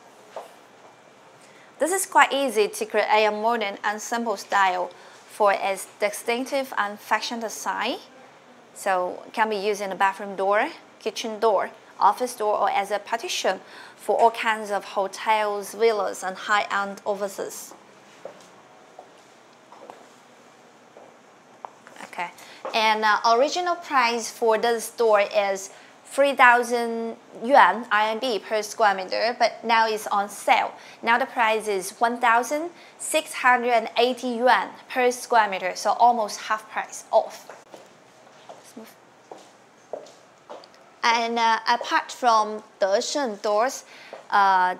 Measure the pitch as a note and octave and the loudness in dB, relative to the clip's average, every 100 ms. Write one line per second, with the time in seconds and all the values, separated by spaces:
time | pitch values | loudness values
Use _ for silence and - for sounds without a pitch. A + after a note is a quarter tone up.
0 | - - - - - - - - - - | -20 -20 -18 -18 -18 -20 -20 -20 -20 -20
1 | - - - - - - - - D#4 F#4+ | -20 -20 -20 -20 -20 -20 -14 -4 -2 -2
2 | - D#4 C4 C4+ C4+ G#3+ G3+ - A3 G#3+ | 2 4 4 2 0 2 0 -2 -2 0
3 | - G#3+ G#3+ G#3+ A3 A#3 G3+ G3+ G#3 G#3+ | 2 2 2 0 -2 -2 -4 -6 -6 -6
4 | - A#3 A#3 G3 - G3+ F#3+ F3+ F3+ - | -6 -4 -4 -6 -2 2 2 0 -6 -10
5 | - - - - G#3 F#3+ G3 F#3+ - - | -20 -20 -10 0 2 2 -2 -4 -8 -4
6 | G#3 - - A#3 C4 C#4 C4 - G3+ G#3 | -4 -4 -4 -4 -2 -4 -4 -4 -4 -6
7 | - A3 - A#3 A3 - G#3 F#3+ G#3+ F#4+ | -2 -2 -2 -8 -8 -8 -6 -4 -4 -6
8 | - - - - - - - - G3+ F#3 | -10 -20 -20 -20 -20 -20 -20 -8 -2 -2
9 | F3+ - - A#3 A3 G#3 G#3 G3+ G3 F3+ | -2 -8 -8 -2 -2 0 -2 -4 -4 0
10 | G3 F#3+ G3+ F#3+ G3 G#3 D4+ - - - | 0 -2 -8 -2 0 2 0 -6 -20 -10
11 | A3 - A3+ G#3+ A3+ F#3+ - - - - | -8 -6 -8 0 2 2 0 -10 -12 2
12 | F#3+ G#3+ B3 - G#3+ G#3 G3+ - G3 G3+ | 2 2 -4 -4 -2 0 0 0 -2 -4
13 | - A#3+ F4+ - A3+ F#3+ - - - - | -4 -6 -4 -2 -2 -2 -8 -20 -20 -10
14 | - - A3+ A3+ A3+ A3 G3+ G3+ - G#3+ | -2 4 4 4 -2 -2 -2 -4 -4 -4
15 | F#3+ - A3+ A3 G#3 G3+ F#3+ G3+ A3+ G#3 | -4 -2 0 2 0 -4 -6 2 2 2
16 | F#3 G2 F#3 F#3 - G#2 - G3 G2+ - | -2 -6 -8 -6 0 0 0 -2 -4 -6
17 | - G2 G3 - C#3 - - - - - | -6 -4 -6 -8 -10 -10 -16 -20 -20 -20
18 | - - - - - - - - - - | -20 -20 -20 -20 -20 -20 -20 -20 -20 -20
19 | - - - - - - - - - - | -20 -20 -20 -20 -20 -20 -20 -20 -20 -20
20 | - - - - - - - - - - | -20 -20 -20 -20 -20 -20 -20 -20 -20 -20
21 | - - - _ _ - - - - - | -20 -20 -20 _ _ -20 -20 -18 -20 -20
22 | - - F3 - - - - A3+ A3 G#3+ | -14 -8 -10 -10 -20 -14 -4 2 2 4
23 | A3 G#3 A#3 A#3 D4 F4 F4+ E4+ - C4+ | 4 4 4 4 4 2 -2 -2 -2 0
24 | A#3 A#3 A3+ - A3+ A3 A#3 A3+ - - | 2 0 -6 -2 2 4 2 0 -4 0
25 | A3+ G3+ G3+ G#3 G3 G3 - - - - | 4 4 4 0 0 -2 -8 -18 -20 -20
26 | - - C#4 C4+ B3 A#3+ A#3 A#3+ A#3 A3+ | -6 2 2 6 6 6 4 -2 -2 -4
27 | A3+ A3+ - C4+ A#3+ C4+ F3+ G#3+ A#3+ G#3 | -6 -10 -16 -8 4 8 8 4 -2 0
28 | G#3+ A3 C4 F#3+ - A3 G#3 - G#3+ F#3+ | 0 -2 -4 -4 -4 -4 -4 0 2 0
29 | F#3 G#3 A3 A#3+ A#3 - A3+ A3+ A3+ G#3+ | -4 -4 -2 0 -2 -2 0 2 2 -2
30 | - G3+ G#3 - - B3 - - - - | -2 -2 -4 -4 2 2 0 -6 -20 -6
31 | A3+ B3 B3+ C4 A3 A3 G#3 G3 F3+ - | 0 0 0 0 0 0 -2 -4 -4 -2
32 | A#3 A#3+ A#3+ A#3 B3 D4+ F4 - - - | -2 2 2 2 2 -4 -6 -12 -20 -14
33 | - D#4 - - B3+ B3 A#3+ A#3 A3 A3+ | -2 -2 -2 0 2 4 4 0 0 0
34 | B3 B3+ B3+ A#3 B3 G3+ - - - C4 | 0 0 -6 0 4 4 0 -12 -8 0
35 | B3 B3 - A#3 G#3 F#3 F#3 - G#3 - | 0 0 0 2 2 0 -6 -4 -2 4
36 | A#3+ A#3 G3+ - - A3 - G#3 D#3+ - | 4 4 -2 -6 -6 -6 -6 -10 -10 -12
37 | - A3 - - - - - - - - | 0 0 0 -10 -20 -20 -20 -20 -20 -20
38 | - - - - - - - A3+ A3 - | -20 -20 -20 -20 -20 -20 -20 -20 -20 -20
39 | - - - - - - _ _ - - | -20 -20 -20 -20 -20 -20 _ _ -16 -16
40 | - - - _ - - - - - - | -16 -20 -20 _ -20 -20 -20 -20 -20 -4
41 | A#3+ A#3 A#3 A#3 A3+ A3+ - A#3+ - E4 | 0 0 0 0 0 0 0 -2 0 -2
42 | - - B3 A3 G#3+ G#3+ - - F#3+ G#3+ | -2 -2 2 2 2 -6 -10 -2 0 0
43 | B3 D4 B3+ G3+ G#3+ G#3 C4 - - - | 0 -2 -4 -4 0 0 0 -4 -16 -20
44 | - - - G3+ G3 F#3 F3+ | -20 -18 -2 2 4 4 2